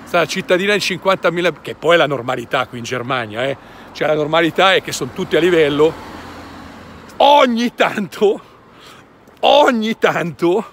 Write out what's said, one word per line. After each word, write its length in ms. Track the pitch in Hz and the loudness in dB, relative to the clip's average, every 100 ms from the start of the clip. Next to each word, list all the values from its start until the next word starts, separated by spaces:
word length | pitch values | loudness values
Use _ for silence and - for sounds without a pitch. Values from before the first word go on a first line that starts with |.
Sta 160 | - 175 | -2 -2
la 60 | 156 | 0
cittadina 480 | 190 - 180 196 | -4 0 0 2
in 60 | 208 | -2
cinquantamila, 720 | - 180 190 190 180 170 175 | -2 -4 -2 0 0 0 -2
che 220 | 156 - 110 | -4 -12 -6
poi 200 | 147 170 | 2 2
è 20 | |
la 100 | 143 | 2
normalità 600 | 135 117 127 113 139 127 | -2 -4 -6 -4 -4 -4
qui 100 | 123 | -8
in 60 | |
Germania, 640 | 117 127 120 135 110 107 131 | -8 -8 -4 -6 -6 -6 -6
eh. 120 | 139 - - - | -6 -14 -20 -20
Cioè, 160 | - 156 | -6 -2
la 80 | 151 | 0
normalità 580 | 151 160 165 160 190 | 0 2 0 2 4
è 80 | 185 | 4
che 100 | - | 0
sono 200 | 147 139 | -8 -8
tutti 220 | - 180 170 | -8 -2 2
a 40 | |
livello. 540 | 170 170 147 147 156 156 - - - - - - - - - - - - | 4 4 2 4 2 0 -16 -18 -18 -18 -18 -20 -20 -20 -20 -20 -20 0
Ogni 560 | - 285 269 226 240 - | 4 6 4 0 -4 -2
tanto, 680 | 214 - 190 - 202 220 - - - - - - - _ _ _ | -2 -2 -10 0 0 0 -8 -20 -20 -20 -20 -20 -20 _ _ _
ogni 560 | - 285 294 240 214 220 | 2 4 4 2 -4 -2
tanto 680 | 202 160 165 147 170 190 - | -2 -2 -6 -2 0 0 -4